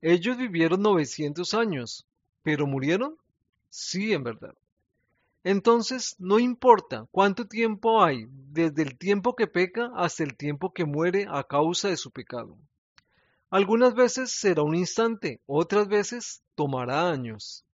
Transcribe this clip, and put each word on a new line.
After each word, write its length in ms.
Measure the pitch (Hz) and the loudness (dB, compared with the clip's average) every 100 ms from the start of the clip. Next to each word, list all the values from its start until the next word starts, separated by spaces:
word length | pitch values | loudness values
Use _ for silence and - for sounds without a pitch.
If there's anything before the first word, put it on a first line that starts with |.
Ellos 360 | 160 175 180 247 | 2 2 2 -4
vivieron 440 | 254 170 165 185 | -4 0 2 2
novecientos 720 | 208 190 143 - 147 147 - | 2 2 0 -4 -6 -6 -4
años, 540 | 214 233 151 120 - _ _ _ _ | -2 -2 -2 -8 -12 _ _ _ _
¿pero 240 | - 151 143 | -4 -2 0
murieron? 500 | 135 135 180 269 320 _ _ _ _ _ | -2 0 0 -2 -6 _ _ _ _ _
Sí, 380 | - - 180 214 | -14 -8 -4 -2
en 120 | 185 123 | -2 -4
verdad. 280 | 110 - - _ _ _ _ _ _ _ _ - | -10 -16 -20 _ _ _ _ _ _ _ _ -2
Entonces, 720 | 196 196 233 220 254 - - | 2 4 4 2 -6 -8 -10
no 200 | 180 208 | 0 2
importa 680 | 247 247 254 220 - 117 110 | 2 2 6 6 6 -12 -6
cuánto 380 | - 196 190 240 | 2 2 2 -8
tiempo 560 | 214 226 214 226 220 | -2 -2 0 2 4
hay, 240 | 185 131 110 | 4 2 -8
desde 520 | 135 135 147 165 147 | -18 -10 0 0 0
el 160 | 151 123 | -4 -4
tiempo 360 | 180 202 196 | -2 0 0
que 140 | 247 220 | -2 -2
peca 420 | 175 185 202 240 214 | 0 -2 -2 -6 -2
hasta 280 | 170 - | -4 -2
el 120 | 151 - | -6 -6
tiempo 380 | 143 143 185 | -8 -6 -6
que 100 | - | -4
muere 420 | 165 147 170 185 196 | -4 0 0 0 -4
a 160 | 147 135 | -6 -2
causa 420 | 143 160 175 196 | 0 2 0 -2
de 80 | 175 | -4
su 160 | - | -8
pecado. 460 | - 123 120 113 - _ _ _ _ _ _ _ _ _ | -14 -12 -12 -12 -18 _ _ _ _ _ _ _ _ _
Algunas 460 | 190 196 226 254 226 | 0 2 4 4 6
veces 340 | 247 262 254 | 2 2 -6
será 300 | - 208 170 | -2 0 2
un 120 | 151 165 | 2 0
instante, 640 | 180 - 226 226 170 117 _ | -2 0 0 0 -6 -10 _
otras 420 | 143 170 202 208 | -2 2 2 2
veces 560 | 208 202 240 - - _ | 0 -2 -6 -12 -16 _
tomará 560 | - 147 131 123 139 175 | -4 -2 -2 -2 -2 0
años. 540 | 151 120 107 - - _ | -2 -6 -12 -14 -18 _